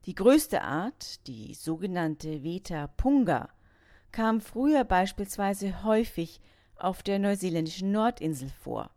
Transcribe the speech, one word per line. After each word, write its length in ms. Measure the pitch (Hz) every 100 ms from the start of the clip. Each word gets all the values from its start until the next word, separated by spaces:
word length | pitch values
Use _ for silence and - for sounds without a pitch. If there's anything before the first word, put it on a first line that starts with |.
| -
Die 80 | 185
größte 480 | 202 294 - 190
Art, 640 | - 143 208 - - - -
die 260 | 113 107
sogenannte 880 | - - 160 190 175 160 151 156 151
Weta 460 | 147 175 - 160 143
punga, 640 | - 262 277 202 135 - _ _ _ _ - _
kam 300 | - 220 220
früher 440 | - 226 277 302 220
beispielsweise 960 | 180 196 - 202 - 196 202 196 180
häufig 580 | 208 220 226 - 165 - - _ _ -
auf 260 | 185 185
der 160 | - 196
neuseeländischen 720 | 202 202 185 165 160 180 190
Nordinsel 580 | 208 226 247 160 147 135
vor. 400 | - - 113 110